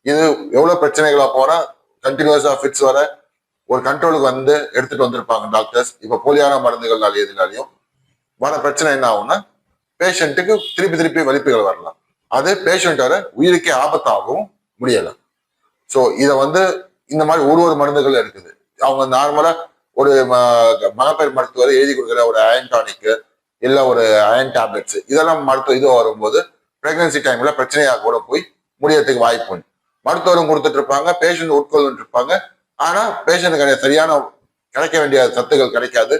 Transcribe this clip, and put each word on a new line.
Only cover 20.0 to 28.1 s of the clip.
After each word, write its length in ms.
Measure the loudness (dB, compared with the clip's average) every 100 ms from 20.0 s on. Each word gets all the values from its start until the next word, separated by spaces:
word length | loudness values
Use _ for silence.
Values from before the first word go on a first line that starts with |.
| 2
ம-, 840 | 4 4 2 4 4 4 2 -2
மகப்பேறு 380 | 0 -2 0 -2
மருத்துவர் 380 | -2 -6 0 2
எழுதி 240 | 4 2
கொடுக்குற 320 | -2 -4 0 0
ஒரு 140 | 2
அயன் 280 | 2 2 0
டானிக் 420 | -4 -4 -6 -4 -4 _ _ _ _
இல்ல 280 | 0 2 2
ஒரு 180 | 2 2 4
அயன் 300 | 4 2 0
டேப்லெட்ஸ், 460 | -2 -4 -6 -8 -10 -2
இதெல்லாம் 360 | 0 2 0
மருத்துவ 340 | 0 -2 0 0
இது 100 | 4
வரும்போது 520 | 4 2 -2 -2 -2 -2 _ _ _
பிரெக்னன்சி 360 | -6 -2 -2 0
டைம்ல 300 | -2 0 -2 -2
பிரச்சனையா 440 | -4 0 0 0
கூட 220 | -2